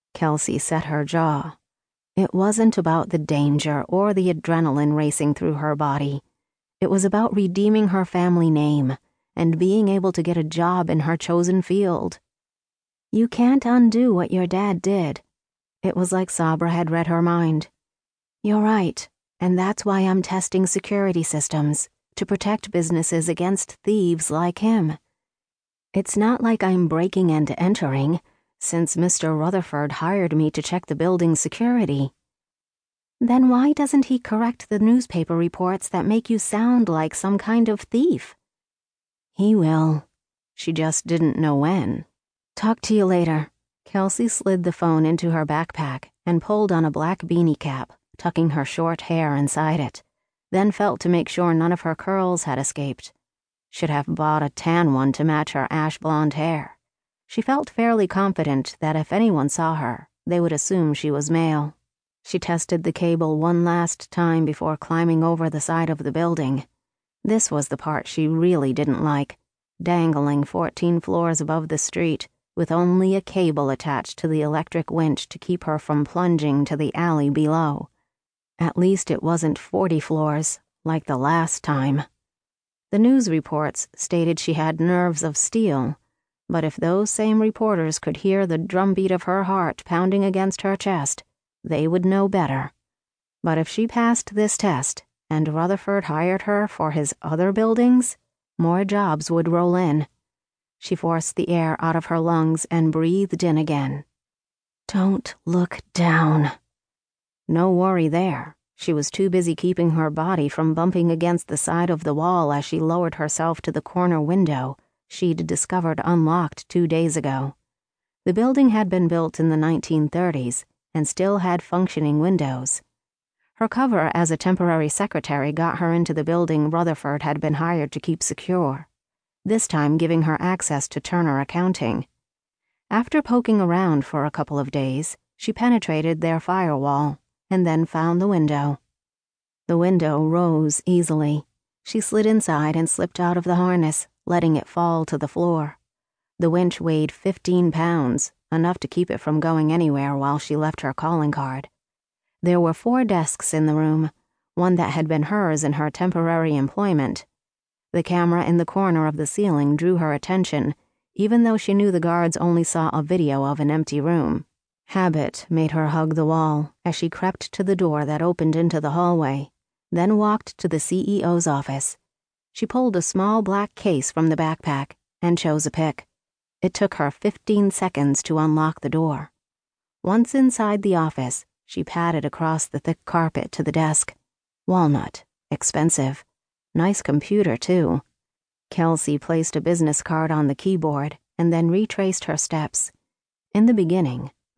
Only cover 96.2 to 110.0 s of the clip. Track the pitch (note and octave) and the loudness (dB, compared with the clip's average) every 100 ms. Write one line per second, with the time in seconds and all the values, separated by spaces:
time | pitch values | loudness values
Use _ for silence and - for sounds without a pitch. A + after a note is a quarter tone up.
96.2 | F3 F#3+ - G3+ G#3 - D#3 D#3 C#3+ - | 0 -2 -2 -2 -2 -4 -4 -2 -4 -6
97.2 | D3+ D#3 F#3 G3 A3+ A3+ B3 B3+ B3 - | -6 -2 0 2 2 4 4 4 2 -4
98.2 | _ _ _ - E3 F3+ G3 G3+ G3 D#3 | _ _ _ -2 0 2 0 0 0 -2
99.2 | D#3 E3+ E3 E3+ F3 F3 E3 D3+ D3 _ | 0 0 2 2 2 2 2 0 -2 _
100.2 | _ _ _ _ _ _ - F3+ E3 E3 | _ _ _ _ _ _ -8 -4 -2 -2
101.2 | - - E3+ E3+ D#3+ D#3 E3 E3 - E3 | -4 -4 -2 0 0 -2 -2 -2 -2 -2
102.2 | E3 E3 D#3+ D#3+ - E3 D#3+ D#3 E3 F#3+ | 0 2 2 0 -2 0 2 2 2 2
103.2 | G3 F#3 F3 D#3 D#3 C#3+ C3+ C#3+ - _ | 0 0 0 0 0 -2 -2 -6 -12 _
104.2 | _ _ _ _ _ _ - G3+ F#3+ F#3+ | _ _ _ _ _ _ -4 0 2 0
105.2 | - - E3 F3+ F3+ - - - E3+ D#3+ | -4 -10 -2 0 0 -4 -10 0 2 4
106.2 | D#3 D#3 C#3+ - _ _ _ _ _ _ | 4 4 2 -2 _ _ _ _ _ _
107.2 | _ _ - E3 F#3 F3+ F#3 F3+ D#3+ E3 | _ _ -4 0 2 2 2 2 0 0
108.2 | F#3 C3 - - _ - - D3+ C#3+ - | 0 -4 -8 -18 _ -12 -4 -2 -2 -2
109.2 | F#3+ F#3 E3+ D#3+ F3+ F3 E3+ D#3+ | 0 2 0 0 -2 2 2 2